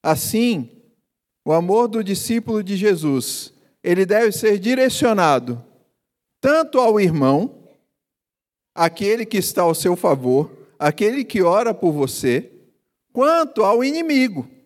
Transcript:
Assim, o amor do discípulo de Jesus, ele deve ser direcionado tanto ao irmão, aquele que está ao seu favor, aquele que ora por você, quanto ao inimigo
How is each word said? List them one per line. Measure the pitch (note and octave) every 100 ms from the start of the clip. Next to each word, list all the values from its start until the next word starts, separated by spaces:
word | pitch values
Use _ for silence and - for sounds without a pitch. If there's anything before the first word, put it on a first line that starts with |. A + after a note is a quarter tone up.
Assim, | D3+ D#3 - A3 A#3+ F#3 A#2 - _ _ _ _ _ _ D3
o |
amor | D#3+ F3 G#3+ A#3+
do | A3
discípulo | G3 G3 - A#3 A3+ G#3+
de | F#3+ G3
Jesus, | G#3 F3 D3+ C3+ - - - _ _ _
ele | - F3 F#3
deve | G#3+ A3+
ser | - A3 G3+
direcionado | G3+ C4 C4 - A#3+ G#3 E3 C3+ B2 A#2 - _ _ _ _ _ _ _
tanto | C4 D#4 D#4+ C4
ao | A#3 G#3+
irmão, | F#3 D#3+ C3 C#3+ A#3 - - _ _ _ _ _ _ _ _ _ _
aquele | - E3 E3 G3+ A3+ A3+
que | G3+
está | - -
ao | E3+ E3
seu | F3+ F3+
favor, | F3+ C#3 B2+ C3 D#3+ - - _
aquele | D3 D3+ G4+ C#4 B3
que | G#3
ora | F3 G3 A#3
por | F#3+ F3
você, | D3 C3+ - B2+ B2 - - _ _ _ _ _
quanto | A#3+ C#4 E4 D#4 F4+
ao | G3 A#3
inimigo | C4+ D#4 E4 C#4 B3+ E3 B2 -